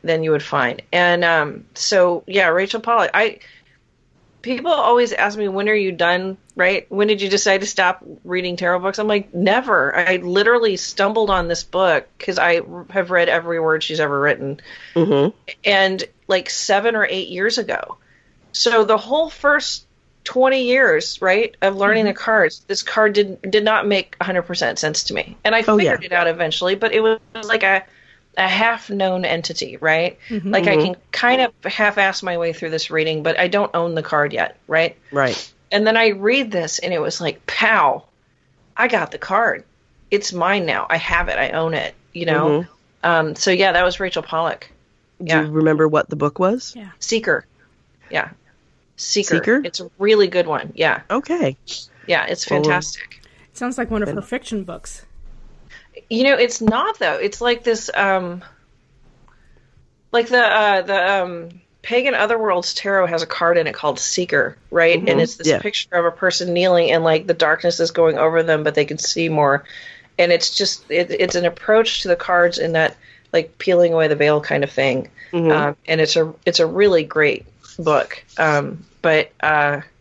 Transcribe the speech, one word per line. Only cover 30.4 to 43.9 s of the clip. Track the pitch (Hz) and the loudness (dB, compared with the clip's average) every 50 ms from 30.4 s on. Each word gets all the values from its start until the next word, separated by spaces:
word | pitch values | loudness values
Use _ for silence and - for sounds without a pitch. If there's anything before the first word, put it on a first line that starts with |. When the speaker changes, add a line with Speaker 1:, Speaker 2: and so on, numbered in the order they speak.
| 160 196 | -4 -2
Speaker 1:
Like, | 214 190 175 | 0 0 2
I | 202 196 | 2 2
Speaker 2:
Mm-hmm. | 156 156 185 180 | 2 2 0 -2
Speaker 1:
can | - _ _ | -8 _ _
kind | - - 240 240 254 262 | -4 -2 0 2 2 2
of | 254 233 - _ - 196 | 0 -2 -4 _ -10 -8
half-ass | - - 214 208 202 202 196 190 185 - | -2 0 0 0 2 2 0 0 -2 -4
my | - 185 175 | -6 -4 -4
way | 170 170 165 160 | -2 -2 -4 -4
through | - 175 160 | -6 -6 -6
this | 160 160 - - | -6 -6 -6 -4
reading, | 160 160 156 160 156 156 147 | -2 -2 -2 -2 -2 -2 -2
but | 160 160 - | -2 0 0
I | 180 | 0
don't | 180 196 202 202 - - | 0 0 0 -2 -2 -2
own | 170 170 170 165 | -2 -2 -2 -4
the | 165 151 | -6 -4
card | - 160 147 147 147 - | -2 0 0 0 0 -2
yet, | 107 85 - - _ _ | -2 -4 -4 -6 _ _
right? | - 160 160 165 165 - _ _ - | -2 0 0 0 0 -4 _ _ -4
Speaker 2:
Right. | 143 143 135 127 117 - - - _ _ _ - | -2 0 0 0 0 -4 -10 -14 _ _ _ -2
Speaker 1:
And | 196 208 214 | -2 0 2
then | 220 220 | 2 2
I | 226 226 220 | 4 2 2
read | 202 196 196 214 254 277 262 220 | 0 0 0 0 0 0 -2 -2
this, | 202 175 165 151 - - | -4 -4 -4 -4 -6 -6
and | - 180 180 | -4 -4 -4
it | 160 | -2
was | 151 - - - | -2 -4 -4 -4
like, | 170 151 - - _ | -6 -6 -6 -6 _
"Pow, | - - - 226 214 226 196 151 139 127 - - _ _ _ _ _ _ _ _ _ _ _ _ _ - | -8 -4 0 0 2 2 4 2 2 0 -2 -8 _ _ _ _ _ _ _ _ _ _ _ _ _ -4
I | - 233 | -2 0
got | 247 247 190 160 - | 0 0 0 -2 -4
the | - - | -8 -10
card. | - - 190 208 233 202 - - - _ _ _ _ _ _ _ _ - | -6 -2 0 0 0 0 -2 -4 -10 _ _ _ _ _ _ _ _ -2
It's | 196 202 202 - 185 | -2 -2 -2 -4 -4
mine | 175 170 185 202 202 170 | -2 -2 0 0 0 -2
now. | 156 110 - - - | -2 -2 -4 -2 -2
I | 165 | -4
have | 165 - - 170 170 175 - | -4 -2 -2 -2 -2 -2 -2
it. | - - | -2 -2
I | 135 - | -4 -2
own | - 160 165 165 160 | -2 -4 -4 -2 -4
it," | 139 - - - _ _ _ - | -4 -6 -8 -10 _ _ _ -12
you | 170 170 | -6 -2
know? | 165 151 147 156 156 | 0 0 2 2 2
Speaker 2:
Mm-hmm. | 147 156 175 - _ _ _ _ _ _ - | 0 0 -2 -6 _ _ _ _ _ _ 0
Speaker 1:
Um, | 170 170 165 156 156 151 | 0 2 2 0 -2 -4
so, | - - 196 | -4 0 0
yeah, | 185 180 196 190 170 | 2 4 4 4 4
that | 175 180 | 2 2
was | 180 | 0